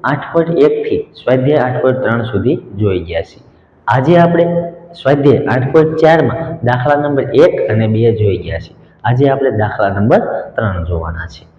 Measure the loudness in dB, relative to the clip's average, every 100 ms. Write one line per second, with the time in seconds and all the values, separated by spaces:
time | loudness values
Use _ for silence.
0 | -4 -4 -2 -2 0 2 2 2 -2 -4
1 | -6 -8 -2 0 2 0 0 0 -2 0
2 | -2 -2 -2 -2 -2 -2 -6 -4 -2 -2
3 | -4 -8 -8 -14 -20 _ _ _ -2 0
4 | 4 4 4 2 0 0 -6 -12 -20 -6
5 | 0 2 4 2 2 -2 2 2 2 2
6 | 2 4 2 -2 -8 -6 -2 -2 0 0
7 | 0 -2 0 4 4 4 -2 0 0 2
8 | 2 2 0 -2 -6 -10 -10 -20 -20 _
9 | -2 2 2 2 0 0 -2 0 -2 0
10 | 2 2 0 -6 -8 -4 -4 -4 -4 -4
11 | -6 -10 -12 -16 -20